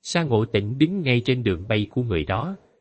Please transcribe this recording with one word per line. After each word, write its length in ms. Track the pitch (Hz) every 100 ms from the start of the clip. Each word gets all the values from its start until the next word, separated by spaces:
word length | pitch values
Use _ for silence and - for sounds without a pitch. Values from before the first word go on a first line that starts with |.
Sa 200 | - 175
Ngộ 220 | 160 113
Tịnh 340 | 110 104 104 127
đứng 240 | 156 196
ngay 200 | 143 123
trên 180 | 120 127
đường 220 | 110 87 101
bay 180 | 107 104
của 120 | -
người 220 | 120 87
đó. 320 | 78 95 156 196 _ _